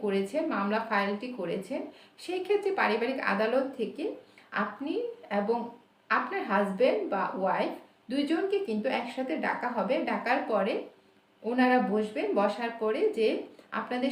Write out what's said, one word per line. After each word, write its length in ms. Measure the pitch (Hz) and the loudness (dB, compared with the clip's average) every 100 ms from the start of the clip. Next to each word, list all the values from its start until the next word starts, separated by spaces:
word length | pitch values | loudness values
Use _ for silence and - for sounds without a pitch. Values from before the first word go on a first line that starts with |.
করেছেন, 380 | 208 196 196 294 330 214 | -2 0 0 -2 -2 0
মামলা 240 | 202 214 220 | 0 0 0
ফাইলটি 380 | 202 202 208 254 247 | 0 0 -2 -6 -6
করেছেন, 420 | 175 190 190 294 - - - - | -4 -4 -4 -6 -8 -12 -20 -16
সেই 180 | - 370 370 | -6 -4 0
ক্ষেত্রে 240 | 403 392 381 | 0 2 2
পারিবারিক 400 | 214 220 240 262 - | 2 2 0 0 0
আদালত 320 | 196 220 254 277 - | 2 2 2 0 -2
থেকে 260 | 214 - 381 - - - - - | -6 -4 -6 -6 -14 -20 -8 -4
আপনি 300 | 214 - 285 370 480 - - 202 | -4 -4 -4 -2 -4 -8 -4 0
এবং 180 | 202 233 208 - _ _ - 247 | 0 0 -2 -12 _ _ -2 0
আপনার 240 | - 381 247 | 0 -4 0
হাজব্যান্ড 520 | 202 202 190 262 440 370 | 2 2 4 4 4 0
বা 100 | 196 185 - | -2 -2 0
ওয়াইফ 340 | 185 190 330 - - _ - | 0 2 0 -4 -14 _ -6
দুইজনকে 460 | 269 294 339 392 392 392 | -2 2 2 2 0 0
কিন্তু 200 | 214 262 247 | -2 0 -2
একসাথে 340 | 247 - 262 311 - | -2 -4 -4 -2 -2
ডাকা 240 | - 240 233 | -2 -2 -2
হবে। 180 | 196 294 285 | 0 0 0
ডাকার 320 | 202 233 269 - | -2 0 0 2
পরে 240 | 214 196 359 - - _ _ _ _ | 0 2 0 -4 -14 _ _ _ _
ওনারা 340 | 214 247 254 254 196 | -2 4 6 6 4
বসবেন, 360 | 208 214 285 403 269 | 2 0 -2 0 2
বসার 320 | 202 214 240 - | 2 2 -4 -2
পরে 200 | 214 254 415 - | 0 2 2 4
যে 100 | 220 330 - - - 214 | 2 2 -4 -14 -10 -6
আপনাদের 320 | 208 247 262 | -4 -2 -2